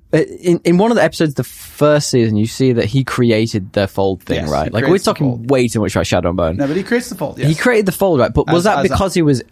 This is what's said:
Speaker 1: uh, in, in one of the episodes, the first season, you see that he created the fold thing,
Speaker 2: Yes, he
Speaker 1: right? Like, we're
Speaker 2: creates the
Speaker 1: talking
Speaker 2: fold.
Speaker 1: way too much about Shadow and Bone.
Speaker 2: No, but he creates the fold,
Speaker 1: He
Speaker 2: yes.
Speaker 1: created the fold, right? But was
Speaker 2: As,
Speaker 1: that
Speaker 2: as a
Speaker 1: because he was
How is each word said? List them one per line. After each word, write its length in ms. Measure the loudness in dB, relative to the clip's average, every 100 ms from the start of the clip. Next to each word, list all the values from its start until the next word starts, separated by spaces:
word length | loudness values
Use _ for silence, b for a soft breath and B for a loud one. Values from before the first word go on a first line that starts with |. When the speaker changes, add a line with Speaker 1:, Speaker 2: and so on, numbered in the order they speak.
| _
Speaker 1:
uh, 40 | -2
in, 400 | -2 -4 0 0 2
in 120 | 2
one 140 | 4
of 60 | 2
the 60 |
episodes, 300 | 0 0 -2 -2
the 80 |
first 680 | -8 -10 -12 0 2 2 2
season, 240 | 0 2 0
you 100 | -2
see 280 | 0 0
that 120 | 2 0
he 180 | -2
created 680 | -2 0 2 2 0 -2 -4
the 140 | -2 -2
fold 340 | 0 -2 -2
thing, 140 | -6 -6
Speaker 2:
Yes, 40 | -2
he 20 |
Speaker 1:
right? 180 | -2 -2
Like, 100 | -2
we're 60 | 0
Speaker 2:
creates 160 | 0 0
the 80 |
Speaker 1:
talking 140 | -2 -2
Speaker 2:
fold. 200 | -4 0
Speaker 1:
way 180 | 2 2
too 100 | 0
much 160 | -2 -2
about 100 | 0
Shadow 240 | 0 0
and 80 | 0
Bone. 200 | -2 -2
Speaker 2:
No, 100 | -2
but 80 | -4
he 80 |
creates 260 | -2 -4 -4
the 60 | -8
fold, 240 | -10 -4
Speaker 1:
He 80 | -2
Speaker 2:
yes. 120 | 0
Speaker 1:
created 260 | 0 0 0
the 40 |
fold, 260 | 0 0 2
right? 120 | 2
But 160 | 0 0
was 60 | 0
Speaker 2:
As, 60 | 2
Speaker 1:
that 140 | 0
Speaker 2:
as 60 | 0
a 40 |
Speaker 1:
because 240 | 0 0 0
he 80 |
was 180 | 2 0 -2